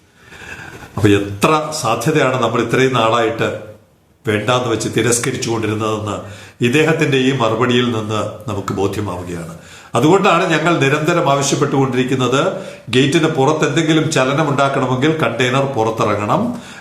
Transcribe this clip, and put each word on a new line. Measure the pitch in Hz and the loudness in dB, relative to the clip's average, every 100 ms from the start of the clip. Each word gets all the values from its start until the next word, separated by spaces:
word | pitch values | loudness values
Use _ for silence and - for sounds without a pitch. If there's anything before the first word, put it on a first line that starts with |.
| _ _ - - - - - - - - | _ _ -20 -20 -18 -18 -18 -18 -14 2
അപ്പൊ | 104 | 4
എത്ര | 98 101 - 156 151 151 - | 4 2 -2 2 2 0 -4
സാധ്യതയാണ് | 113 120 160 151 131 117 | -2 -2 0 2 2 0
നമ്മൾ | 117 120 | 0 0
ഇത്രയും | 117 123 131 | 0 2 2
നാളായിട്ട് | 123 110 117 110 110 107 98 - - _ _ _ _ 113 | 2 2 2 0 0 -4 -4 -12 -20 _ _ _ _ -2
വേണ്ടാന്ന് | 107 113 127 117 | -2 0 0 0
വെച്ച് | 110 107 117 | -2 -2 0
തിരസ്കരിച്ചുകൊണ്ടിരുന്നതെന്ന് | 120 117 131 123 117 113 104 107 110 107 104 95 - - - - | 0 0 -2 -4 -4 -2 -2 -2 -2 -4 -4 -8 -10 -16 -14 -2
ഇദ്ദേഹത്തിന്റെ | 120 147 156 160 143 135 | 0 2 2 2 2 2
ഈ | 131 | 2
മറുപടിയിൽ | 131 113 110 123 120 120 | 2 0 0 2 2 0
നിന്ന് | 110 104 107 98 - - | -2 -2 -4 -4 -8 -8
നമുക്ക് | 98 - | -6 -4
ബോധ്യമാവുകയാണ്. | 98 98 107 101 90 87 85 82 - - - - 117 | -2 -2 -2 -6 -6 -8 -10 -10 -14 -18 -20 -4 2
അതുകൊണ്ടാണ് | 147 196 196 170 180 | 4 4 4 2 2
ഞങ്ങൾ | 156 170 156 | 0 2 2
നിരന്തരം | 135 151 151 - 139 | 2 2 0 2 2
ആവശ്യപ്പെട്ടുകൊണ്ടിരിക്കുന്നത്, | 139 135 139 143 135 127 123 127 127 123 135 180 - - - - | 2 0 0 0 2 0 0 0 0 2 2 0 -2 -10 -16 -2
ഗേറ്റിന് | 123 143 165 156 | 2 2 2 2
പുറത്ത് | 131 135 156 147 | 2 2 2 0
എന്തെങ്കിലും | 139 156 156 - | 0 2 2 2
ചലനം | 139 131 139 151 | 0 0 0 0
ഉണ്ടാക്കണമെങ്കിൽ | 131 139 135 127 127 151 - | 2 0 0 0 0 0 0
കണ്ടെയ്നർ | 120 117 123 135 135 | 0 0 0 2 0
പുറത്തിറങ്ങണം, | 110 110 110 107 101 107 156 240 - - - | 0 -2 0 0 0 0 0 -2 -6 -12 -12